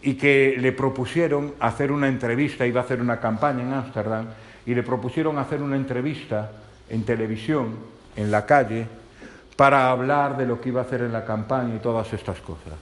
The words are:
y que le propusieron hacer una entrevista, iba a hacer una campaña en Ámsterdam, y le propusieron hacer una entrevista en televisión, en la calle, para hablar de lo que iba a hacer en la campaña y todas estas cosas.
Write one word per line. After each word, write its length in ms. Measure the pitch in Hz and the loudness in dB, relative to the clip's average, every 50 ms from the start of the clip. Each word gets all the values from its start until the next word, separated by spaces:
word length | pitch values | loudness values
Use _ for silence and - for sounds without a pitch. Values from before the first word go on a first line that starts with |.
y 120 | - 139 131 | 0 -2 -2
que 420 | 131 - 143 139 139 135 135 135 127 | 2 4 4 6 6 6 4 4 2
le 140 | 123 131 | 2 0
propusieron 800 | 127 - 139 135 - - 123 - - 165 170 160 147 143 147 147 139 - | 2 2 0 0 0 -2 -4 -2 0 0 2 2 2 0 -2 -4 -4 -2
hacer 320 | 123 117 113 - 143 139 | -2 -2 0 0 0 0
una 160 | 143 147 139 139 | 2 2 2 2
entrevista, 580 | 131 120 - 117 117 127 147 143 - - 131 | 2 0 0 0 0 2 0 0 0 0 0
iba 140 | 123 120 127 | 2 2 0
a 40 | 120 | 0
hacer 160 | 120 131 120 | 0 -2 0
una 200 | 120 123 117 113 | 0 0 0 0
campaña 420 | - 113 110 107 147 147 135 127 | 0 -2 0 2 0 0 0 0
en 120 | 123 127 135 | -2 -2 -4
Ámsterdam, 520 | 135 117 - - - 104 107 113 110 113 113 113 - - - - - - | -4 -4 -4 -6 -4 -4 -2 -2 -4 -4 -8 -12 -16 -18 -20 -20 -14 -4
y 100 | - 123 | -2 0
le 80 | 123 | 0
propusieron 560 | - - 170 165 - 123 - 160 156 156 151 143 | 0 0 -2 -2 -2 -4 -2 0 0 0 0 -2
hacer 240 | 131 - 156 143 | -2 -2 -4 -4
una 140 | 143 143 139 | -2 -2 -2
entrevista 760 | 135 131 131 127 123 127 151 151 - - - 117 107 107 107 - - - - - - - - | -2 -2 -2 -4 -2 -2 -2 -4 -6 -6 -4 -4 -4 -4 -6 -10 -16 -20 -20 -20 -20 -14 -6
en 160 | 113 113 107 | -4 -4 0
televisión, 720 | - 120 110 113 107 110 107 - - 156 147 127 110 110 113 - - - - - - - | 0 0 0 0 -2 -4 -4 -2 0 0 0 0 -2 -6 -10 -14 -16 -20 -20 -20 -16 -6
en 140 | - 107 104 | -4 -2 2
la 160 | 104 107 104 | 2 0 4
calle, 400 | - 151 143 127 107 113 113 113 113 - - - - - - - - - - - - - | 6 6 6 6 4 0 -4 -4 -6 -10 -16 -20 -20 -20 -20 -20 -20 -20 -20 -20 -20 2
para 360 | - 139 139 135 139 131 127 | 4 6 6 8 6 6 4
hablar 460 | 127 123 123 135 143 147 143 143 135 131 | 4 2 2 2 2 2 2 2 0 0
de 80 | 131 | 0
lo 160 | 123 120 117 | -2 -2 -2
que 80 | - 127 | -2 -2
iba 100 | 120 127 | -2 -2
a 40 | 120 | -2
hacer 180 | - 135 120 | -2 -2 -2
en 100 | 120 120 | -2 -2
la 120 | 113 110 110 | -2 -4 -4
campaña 520 | - 110 107 107 107 131 131 123 117 113 | -2 -4 -4 -2 0 0 0 0 -2 -4
y 20 | 110 | -2
todas 320 | 107 120 117 113 107 - | -2 -2 0 0 -2 -2
estas 280 | - 104 - - 92 - | -6 -6 -4 -6 -8 -8
cosas. 340 | - - 82 76 - 80 78 78 | -8 -12 -14 -12 -12 -14 -16 -16